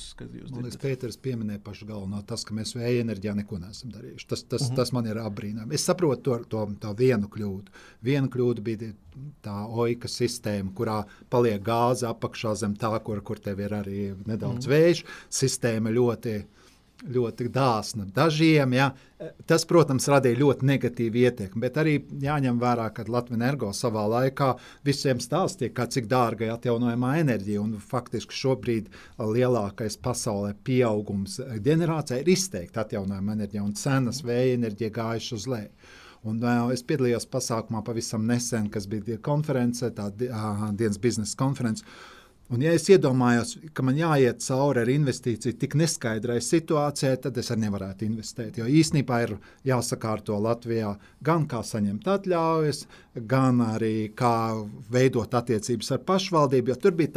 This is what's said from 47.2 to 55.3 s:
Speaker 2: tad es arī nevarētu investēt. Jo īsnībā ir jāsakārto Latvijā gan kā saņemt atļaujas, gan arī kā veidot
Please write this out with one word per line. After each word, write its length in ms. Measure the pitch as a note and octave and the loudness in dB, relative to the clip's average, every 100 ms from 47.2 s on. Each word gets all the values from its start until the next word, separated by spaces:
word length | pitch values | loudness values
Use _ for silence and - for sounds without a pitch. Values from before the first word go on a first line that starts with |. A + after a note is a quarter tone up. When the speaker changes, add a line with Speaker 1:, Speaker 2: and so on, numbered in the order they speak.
Speaker 2:
tad 140 | C#3+ A#2 | -2 -4
es 80 | - | -2
arī 120 | A2+ | -2
nevarētu 420 | G#2+ G2+ F#2+ F#2+ | 0 -2 -6 -4
investēt. 540 | G#2+ A2 G#2+ - A2 A#2 | -4 -4 -8 -10 -8 -4
Jo 60 | A2+ | 4
īsnībā 540 | D#3 D#3 D3 B2 A#2+ | 4 6 2 2 0
ir 140 | A#2 G#2 - - | 0 -4 -12 -8
jāsakārto 720 | C3 B2+ - B2+ A2 G#2+ - G#2 | 0 0 0 -4 -4 -4 -2 -2
Latvijā 640 | A2 A#2 A#2 A2+ G#2 G#2 - - | 0 -2 -2 -2 -2 -6 -12 -6
gan 220 | C#3 E3+ D3 | 0 2 0
kā 140 | A#2 | -4
saņemt 460 | G#2 A2+ G2+ G2+ F#3 | -4 -2 0 0 0
atļaujas, 680 | G3 F#3+ E3+ E3 D#3+ D3+ C#3+ - - - B2+ | 0 0 2 2 2 2 -2 -8 -20 -16 -12
gan 380 | A2 C3 C3 B2 | 0 2 4 4
arī 460 | A#2 A2 A2+ A2 G#2+ - | 2 0 0 0 -2 0
kā 180 | B2 A2+ A2+ A2 G#2+ B2+ A2 | 2 4 0 -2 -6 -12 -2
veidot 400 | B2 C3 B2 G2 | 4 4 4 0